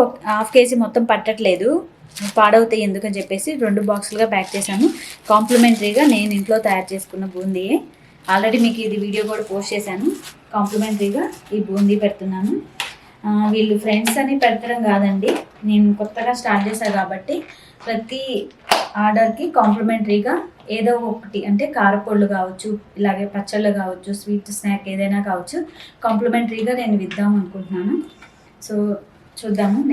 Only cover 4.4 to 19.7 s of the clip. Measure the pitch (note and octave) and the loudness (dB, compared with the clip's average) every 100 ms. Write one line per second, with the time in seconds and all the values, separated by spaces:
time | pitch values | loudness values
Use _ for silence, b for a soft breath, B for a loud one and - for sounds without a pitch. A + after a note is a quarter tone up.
4.4 | F#3+ G3+ G3+ G3 D4 B B B - G#3+ | -2 -6 -4 2 2 B B B 2 4
5.4 | A3+ B3 A#3 A3 G#3 A3 D4+ G#3+ G#3 G3+ | 4 6 6 4 2 4 6 4 2 -2
6.4 | F#3+ A3 A3 F#3+ F#3+ F#3+ - F#3 F#3+ F3+ | 2 2 2 0 -2 -8 -10 -10 -8 -6
7.4 | F#3+ F#3 F#3+ D4+ - b b b - G3 | -4 -2 0 -2 -2 b b b 0 2
8.4 | A3 A#3 A#3 A3+ A3 G3+ G#3 G#3+ G#3 - | 2 4 2 2 -4 -4 -2 -2 -2 -4
9.4 | G#3+ G3 G3+ G3+ G3+ F#3+ D4 C#4+ - - | -4 -6 -4 -6 -4 -2 -2 -2 -10 -20
10.4 | - G#3 G3+ G#3 G#3+ G3+ G3+ A#3+ F4 - | -6 -2 -2 0 -2 -2 -2 -2 -4 -8
11.4 | - G#3 G3 G3 G3+ G#3 G#3 - F#3+ F#3+ | -6 -4 -2 2 2 4 0 -2 -6 -4
12.4 | G3+ G4+ - - - B B B G#3 G#3 | -2 -2 -6 -12 -14 B B B -2 0
13.4 | G#3+ A3 G#3+ G#3 A3 G#3+ A#3 A3+ C4+ C#4 | 2 2 2 0 2 0 0 0 0 2
14.4 | A#3+ A3 A#3+ A#3+ G#3+ G3+ G3+ G3 F#3+ - | 2 2 -4 -2 2 2 2 2 0 -2
15.4 | - - G#3+ G#3 G#3 G3+ G#3 A#3 A#3+ B3 | -6 -6 2 4 4 2 -2 -4 -4 -2
16.4 | A3+ G3+ G3+ A3 G#3+ G3 F#3 F#3+ - D#4+ | 0 0 0 -2 -2 -2 -2 -6 -6 -6
17.4 | - B B B A#3 A3 A3+ C4 C4+ G#3+ | -8 B B B -6 -6 -6 -10 -6 -6
18.4 | G3+ - - - - G#3 G#3+ G#3+ A3+ A3 | -8 -10 -2 -2 -2 0 2 4 2 0
19.4 | E4 C4 G#3+ | -2 2 2